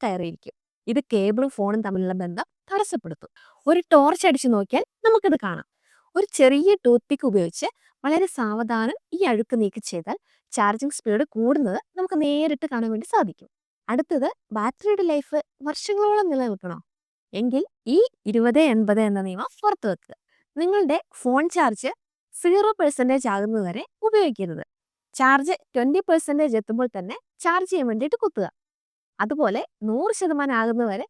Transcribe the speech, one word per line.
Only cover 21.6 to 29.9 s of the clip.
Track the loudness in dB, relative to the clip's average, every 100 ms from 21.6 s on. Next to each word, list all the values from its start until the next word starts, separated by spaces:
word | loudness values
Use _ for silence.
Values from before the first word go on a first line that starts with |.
| 0 0 -6 -8 _ _ _
സീറോ | -4 2 4 2 2
പെർസെന്റേജ് | 0 2 0 0 0
ആകുന്നതുവരെ | -2 -2 -2 -4 -6 -12 -4
ഉപയോഗിക്കരുത്. | 2 2 2 0 -6 -8 -12 _ _ _ _
ചാർജ് | 0 4 4 2 -4 _
ട്വന്റി | -2 0 0
പെർസെന്റേജ് | 2 0 2 0 0 0
എത്തുമ്പോൾ | -2 -2 -4
തന്നെ | -4 -10 -12 _ -6
ചാർജ് | -2 0 0
ചെയ്യാൻ | -2 0
വേണ്ടിയിട്ട് | -2 -2 -2
കുത്തുക. | -2 -2 -6 -8 _ _ _ _ _ -6
അതുപോലെ | -4 0 0 0 -6 -8
നൂറ് | -4